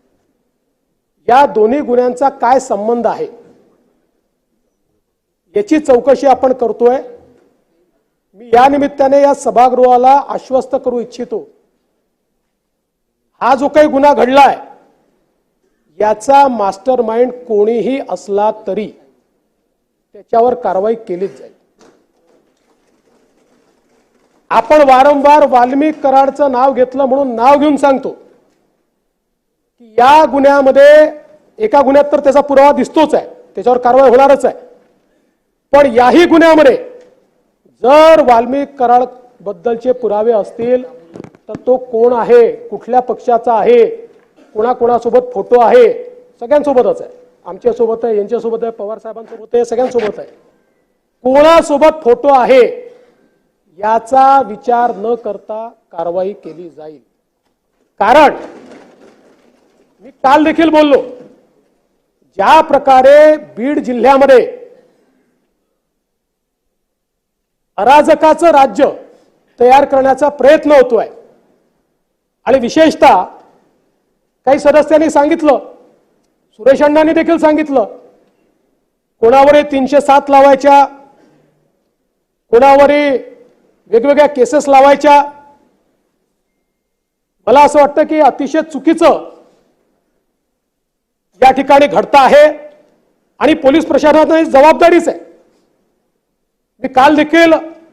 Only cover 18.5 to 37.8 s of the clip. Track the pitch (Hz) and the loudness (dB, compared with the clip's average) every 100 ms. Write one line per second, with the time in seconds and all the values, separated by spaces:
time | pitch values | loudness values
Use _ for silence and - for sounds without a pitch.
18.5 | 220 - 190 196 - _ _ _ _ _ | -6 -10 -10 -12 -16 _ _ _ _ _
19.5 | _ _ _ _ _ _ 208 _ 233 240 | _ _ _ _ _ _ -20 _ -2 0
20.5 | 247 208 185 208 226 - 175 190 - - | -2 -6 -4 -4 -6 -10 -10 -10 -12 -20
21.5 | _ _ _ _ _ _ _ _ _ _ | _ _ _ _ _ _ _ _ _ _
22.5 | _ _ _ _ _ _ _ _ _ _ | _ _ _ _ _ _ _ _ _ _
23.5 | _ _ _ _ _ _ _ _ _ - | _ _ _ _ _ _ _ _ _ -4
24.5 | 208 226 302 285 254 277 294 285 302 285 | -2 2 2 4 4 4 2 2 2 2
25.5 | 247 247 277 311 302 277 269 277 277 285 | 0 0 0 -4 -2 -2 0 0 -2 -2
26.5 | 247 269 247 254 262 277 269 277 226 240 | 0 -2 0 -4 -2 -4 -2 -4 -2 0
27.5 | 285 294 277 285 269 185 - _ _ _ | 2 0 0 0 -2 -6 -14 _ _ _
28.5 | _ _ _ _ _ _ _ _ _ _ | _ _ _ _ _ _ _ _ _ _
29.5 | _ _ _ 233 220 247 302 311 269 277 | _ _ _ _ -2 2 4 2 0 2
30.5 | 285 269 269 285 302 302 - - _ _ | 2 2 4 6 6 4 -2 -20 _ _
31.5 | - 214 285 269 277 285 294 285 269 277 | -8 -2 0 2 0 0 -2 0 0 0
32.5 | 269 277 277 247 - 302 208 - - _ | 2 2 2 -2 -2 -2 -2 -6 -16 _
33.5 | - 190 247 247 254 269 240 277 277 254 | -8 -4 -2 0 2 4 4 4 2 -2
34.5 | - - _ _ _ _ _ _ _ _ | -8 -14 _ _ _ _ _ _ _ _
35.5 | _ _ 277 285 226 247 277 349 330 330 | _ _ 0 2 2 2 2 2 4 4
36.5 | 311 285 202 - - _ _ _ _ _ | 4 2 0 -4 -20 _ _ _ _ _
37.5 | _ _ _ | _ _ _